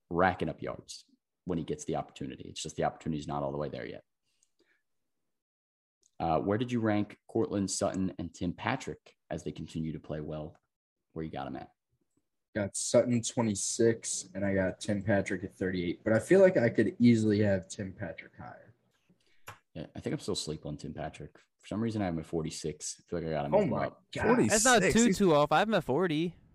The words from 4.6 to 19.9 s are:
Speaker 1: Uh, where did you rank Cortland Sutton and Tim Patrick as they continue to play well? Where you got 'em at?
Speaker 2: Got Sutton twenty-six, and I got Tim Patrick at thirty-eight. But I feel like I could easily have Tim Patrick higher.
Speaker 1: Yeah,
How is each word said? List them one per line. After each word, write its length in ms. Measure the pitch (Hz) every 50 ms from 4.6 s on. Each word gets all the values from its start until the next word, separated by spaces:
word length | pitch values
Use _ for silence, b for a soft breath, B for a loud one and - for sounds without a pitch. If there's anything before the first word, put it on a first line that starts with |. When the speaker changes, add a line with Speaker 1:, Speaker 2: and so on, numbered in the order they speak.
| _ _ _ _ _ _ _ _ _ _ _ _ _ _ _ _ _ _ _ _ _ _ _ _ _ _ _ _ _ _ _ -
Speaker 1:
Uh, 200 | 80 82 80 76
where 180 | 65 98 104
did 140 | 113 127 123
you 80 | 123 117
rank 380 | 113 110 104 104 101 - - - _
Cortland 440 | - - 113 110 - 95 101 95 92
Sutton 420 | - - 101 90 - 95 92 92 - -
and 140 | 90 80 -
Tim 200 | - 92 87 80
Patrick 600 | - - 110 131 139 - - 80 - _ - _ _ _ -
as 120 | - 85 -
they 80 | 85
continue 420 | 78 85 82 76 - 82 80 80 78
to 60 | 78
play 200 | - - 76 78
well? 400 | 76 76 76 76 76 - - _ _ _ _ _ _ _ _ _ _ _ -
Where 100 | 80 80
you 80 | 78
got 160 | 69 67 69
'em 80 | 65 65
at? 140 | - - - _ _ _ _ _ _ _ _ _ _ _ _ _ _ _ _ -
Speaker 2:
Got 200 | 107 101 98 -
Sutton 460 | - - - - 120 - 123 120 117
twenty-six, 1040 | 113 - - 123 113 110 101 95 - - - - 113 113 113 - - - - - - - -
and 100 | 98 101
I 120 | 98 98
got 240 | 95 95 92 - -
Tim 240 | - - 104 98 92
Patrick 400 | 107 104 98 95 - 101 90 104
at 120 | - -
thirty-eight. 480 | - 98 92 92 92 85 87 - - -
But 100 | 107 110
I 60 | 107
feel 220 | - - 175 196
like 160 | 190 185 185
I 120 | 131 117 113
could 260 | - 123 110 - - -
easily 400 | 120 120 117 110 107 107 104 104
have 260 | 107 101 98 92 87 -
Tim 240 | - - 95 95 92
Patrick 380 | - 98 82 - - - - _ -
higher. 340 | 76 - - - - - _ _ _ _ _ _ _ _ _ B B B B B B B B B B _ -
Speaker 1:
Yeah, 100 | 82 - -